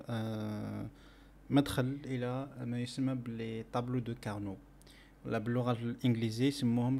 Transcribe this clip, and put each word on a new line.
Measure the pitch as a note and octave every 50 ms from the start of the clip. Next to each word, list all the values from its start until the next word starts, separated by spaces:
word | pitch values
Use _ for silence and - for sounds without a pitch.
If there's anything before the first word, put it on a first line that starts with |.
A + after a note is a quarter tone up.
| - -
آه، | A#2 A2+ A2 A2 A2 G#2+ G#2+ G#2+ G#2+ G#2+ G#2 G#2 G#2 G#2 G#2+ A2+ - - - - - - - - - - - -
مدخل | B2+ C#3+ C#3 - - C#3+ B2 B2+ C#3 C#3+ D3
إلى | C3 C3 A#2+ B2 B2 B2+ C3 C#3 C3+ C3 B2 B2
ما | A#2+ A#2+ A#2+
يسمى | B2 A#2+ - C#3 C3 C3 C3
باللي | B2+ A#2+ A#2+ A2+ A2+ A2+ A2+ A2+ A2+ A2 - -
طابلو | B2 A#2+ B2 B2+ B2+
دو | A2+ A#2 A#2+ A#2+
كارنو، | - G#2+ G#2 G#2 G2+ G2 F#2+ - - - - - - - - - - - - - -
ولا | B2 A2+
باللغة | A2 G#2+ A#2+ A#2+ B2+ A#2+ B2
الإنجليزية | A#2+ A2+ A#2+ A#2 A#2 - - B2 A#2 A2+ A#2 A2 G#2+ A#2 C3
يسموهم | C#3+ C#3 - A#2+ A#2 A#2 A#2+ A#2+ B2+ C3+